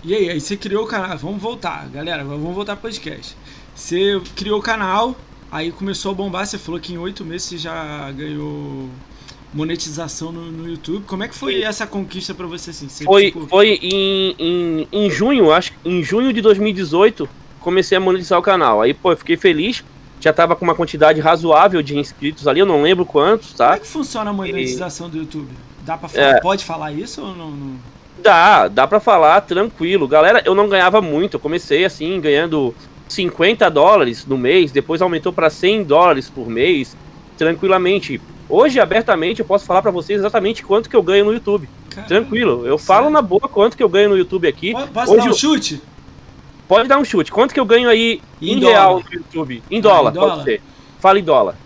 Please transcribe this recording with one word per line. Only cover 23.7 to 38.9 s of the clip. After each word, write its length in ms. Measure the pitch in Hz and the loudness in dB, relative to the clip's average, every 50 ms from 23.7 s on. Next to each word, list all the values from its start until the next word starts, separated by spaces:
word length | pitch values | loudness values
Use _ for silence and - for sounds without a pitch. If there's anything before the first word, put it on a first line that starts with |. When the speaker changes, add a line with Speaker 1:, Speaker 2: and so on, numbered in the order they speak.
| 175 | 2
Speaker 1:
é 40 | 208 | 0
que 60 | - | -2
funciona 440 | - - 311 285 - - 233 214 208 | -10 -8 -8 -8 -6 -6 -8 -6 -6
a 20 | |
Speaker 2:
E 40 | 208 | -6
Speaker 1:
monetização 760 | 196 190 180 135 135 131 131 127 127 180 175 - - 175 170 | -6 -6 -6 -6 -6 -6 -6 -6 -8 -10 -10 -10 -12 -14 -12
do 80 | 151 160 | -10 -10
YouTube? 320 | 156 156 - 156 143 127 127 120 - - - - | -12 -10 -12 -12 -14 -14 -18 -20 -20 -20 -20 -20
Dá 160 | - - 160 160 | -10 -10 -10 -10
pra 100 | - 156 | -10 -6
falar, 180 | - - 143 | 0 2 4
Speaker 2:
É. 140 | 139 135 - | 6 6 4
Speaker 1:
pode 240 | - 180 196 196 - | 4 2 -2 -2 -4
falar 280 | - 165 156 151 151 | -10 -10 -10 -8 -8
isso 280 | 147 151 214 254 - - | -8 -10 -10 -10 -12 -12
ou 120 | 285 202 185 | -12 -12 -12
não... 160 | 175 165 156 | -12 -14 -14
não? 440 | 143 143 139 135 131 127 120 - - - _ - - | -14 -12 -14 -14 -14 -16 -18 -20 -20 -20 _ -20 -20
Speaker 2:
Dá, 520 | - 180 214 190 165 170 202 208 156 110 90 | 0 2 4 6 6 6 6 6 6 4 2
dá 180 | 202 117 135 | 2 2 2
pra 140 | - 202 208 | 4 2 0
falar, 400 | - 240 208 175 160 151 165 202 | 2 4 4 6 6 6 6 4
tranquilo. 680 | 202 - 170 180 202 233 - - 160 170 190 190 147 127 | 2 0 -2 -2 -2 -4 -4 -6 -4 -2 0 0 0 2
Galera, 320 | 147 156 156 185 220 240 - | 4 4 6 6 4 4 4
eu 80 | - 190 | 2 2
não 140 | 196 208 208 | 2 2 2
ganhava 320 | 196 190 180 185 185 220 | 2 4 4 4 4 2
muito, 320 | 196 160 147 151 185 196 - | 0 2 -2 -2 -2 -4 -6
eu 60 | 135 | -8
comecei 440 | - 147 160 175 - - 143 156 180 | -6 -6 -6 -6 -2 0 0 2 2
assim, 360 | 190 - - 156 165 190 185 | 0 -2 -6 -8 -6 -6 -4
ganhando 540 | 151 156 143 147 165 170 160 151 135 120 117 - - - - - - - | 0 0 2 2 0 0 -2 -2 -2 -2 -6 -8 -20 -20 -20 -20 -18 -12
cinquenta 600 | - - 185 175 - - 165 196 226 - 226 175 | -6 -4 -4 -4 -2 0 0 0 2 2 0 2
dólares 560 | 156 143 151 185 214 196 147 120 117 - - | 4 4 6 6 6 4 4 0 -2 -8 -6
no 140 | 139 135 131 | -4 -4 -2
mês, 340 | 123 127 165 190 170 143 | 0 2 4 4 2 2
depois 300 | 127 139 131 - 165 160 | 0 -2 -2 -2 -2 -2
aumentou 300 | 185 185 170 156 151 185 | -2 -2 -2 -4 -6 -4
pra 180 | 175 - 165 156 | -4 0 0 0
cem 320 | 156 - - 185 208 220 196 | 0 0 0 0 0 0 0
dólares 460 | 147 143 160 175 180 151 135 123 - | 2 4 4 6 4 4 0 -2 -10
por 180 | - 135 117 117 | -14 -12 -10 -6
mês, 480 | 113 113 135 175 180 143 127 - - - - - - - - - - | -2 0 2 2 2 0 -2 -8 -12 -20 -20 -20 -20 -20 -20 -20 -8
tranquilamente. 840 | - 156 160 170 - - 185 190 185 180 180 196 202 - - 135 - - - - - - - | -2 -2 -2 -2 0 0 0 2 2 2 0 0 -2 -4 -6 -10 -10 -12 -16 -20 -20 -8 -2
Hoje, 300 | - 185 262 311 247 262 | 2 4 4 4 4 2
abertamente, 600 | 202 160 | 2 2